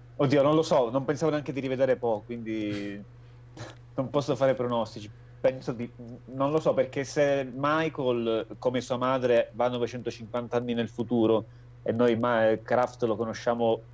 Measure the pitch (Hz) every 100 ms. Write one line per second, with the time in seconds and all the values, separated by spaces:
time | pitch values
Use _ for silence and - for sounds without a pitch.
0 | - - 143 143 139 156 160 156 117 131
1 | 131 147 160 147 143 139 135 131 131 120
2 | 120 104 113 117 110 110 104 101 101 101
3 | 101 - - - - - - - - -
4 | 131 143 139 135 135 127 123 117 110 110
5 | 104 - - - 135 131 156 117 120 -
6 | 117 123 - 131 139 156 156 135 127 143
7 | 131 151 143 139 131 123 143 156 160 147
8 | 127 120 117 113 - 110 127 123 - 123
9 | 127 131 123 117 117 107 123 123 117 123
10 | 113 110 110 120 120 120 123 117 113 -
11 | 110 120 110 110 110 - - - - 113
12 | 120 113 123 113 110 110 113 120 123 -
13 | 120 104 117 104 - 120 117 113 -